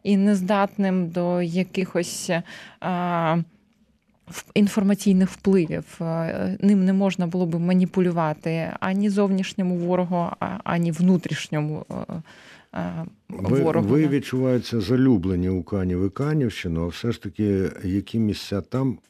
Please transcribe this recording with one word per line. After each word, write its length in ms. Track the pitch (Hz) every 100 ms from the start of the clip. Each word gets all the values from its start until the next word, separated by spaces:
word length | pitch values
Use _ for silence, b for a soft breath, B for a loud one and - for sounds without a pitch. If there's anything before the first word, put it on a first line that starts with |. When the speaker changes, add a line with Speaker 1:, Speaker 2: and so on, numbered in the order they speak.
Speaker 1:
і 140 | - 196
нездатним 920 | 202 202 185 202 202 202 190 185 170
до 320 | 175 175 180
якихось, 880 | 175 175 180 - 185 175 175 - - 170 175 B B -
а, 560 | 175 180 180 170 165 170 165 _ _ _ _ _ _ _ -
в-, 180 | - -
інформаційних 760 | - 202 220 196 202 208 185 185
впливів. 680 | - 202 190 156 165 156 -
Е, 560 | 165 165 165 - 190 185
ним 240 | 196 202 185
не 80 |
можна 340 | 190 196 185 175
було 180 | 180 175
би 140 | 165
маніпулювати 1120 | 170 185 180 - 180 170 156 156 170 165 160 -
ані 300 | 185 196 208
зовнішньому 640 | 196 202 190 185 - 180 180
ворогу, 500 | 175 180 180 180 170 -
а-, 180 | - 185
ані 280 | - 170 170
внутрішньому, 960 | 160 180 180 - 147 - 156 151 151 -
е, 20 | - - 170 B B B B B
е, 320 | - - 165 160 - -
Speaker 2:
Ви, 300 | - 95 135
Speaker 1:
ворогу, 260 | 160 151 101
Speaker 2:
ви 140 | 143
Speaker 1:
да. 60 | 151
Speaker 2:
відчуваєтеся 720 | 139 - 131 131 123 - 117
залюблені 680 | 95 127 131 113 92 90 92
у 140 | 92
Канів 420 | 82 101 92 90 98
і 40 |
Канівщину, 720 | - 143 156 123 - 90 82
а 40 | 85
все 240 | - 117
ж 120 | 113
таки, 460 | 98 - 104 98 90 -
які 360 | 92 98 98 117
місця 420 | 107 92 - 101
там 360 | - 127 135 104